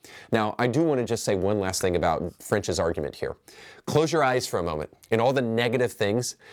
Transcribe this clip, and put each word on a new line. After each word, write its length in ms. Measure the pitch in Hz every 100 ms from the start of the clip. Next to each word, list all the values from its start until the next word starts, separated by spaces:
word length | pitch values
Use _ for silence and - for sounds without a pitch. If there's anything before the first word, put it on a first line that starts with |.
| - - -
Now, 220 | 113 107 -
I 100 | 123
do 140 | 123
want 180 | 165 135
to 40 |
just 180 | 117 113
say 120 | - 98
one 240 | 95 104
last 220 | 95 92
thing 120 | 95
about 380 | 87 85 80 87 -
French's 380 | - 110 92 90
argument 340 | 85 82 71
here. 220 | - - - - - - -
Close 260 | - 147 156
your 140 | 160
eyes 220 | 135 127 123
for 120 | 107
a 40 |
moment. 280 | 85 78 - - -
And 100 | 113
all 140 | 120
the 80 | 135
negative 500 | 120 113 120 123 120
things 440 | - 101 110 123 - -